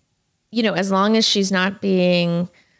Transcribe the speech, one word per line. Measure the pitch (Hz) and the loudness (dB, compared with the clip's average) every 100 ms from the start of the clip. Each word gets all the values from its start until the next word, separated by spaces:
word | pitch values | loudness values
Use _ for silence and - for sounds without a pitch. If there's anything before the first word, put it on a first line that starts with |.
| _ _ _ _ _ | _ _ _ _ _
you | 220 | -4
know, | 226 | -2
as | 170 196 | -2 0
long | 190 202 220 | 0 2 2
as | 220 | 0
she's | 208 190 | 0 0
not | 190 190 196 | 0 -2 -2
being | 196 185 180 175 175 170 175 _ _ | -2 0 2 2 0 -2 -4 _ _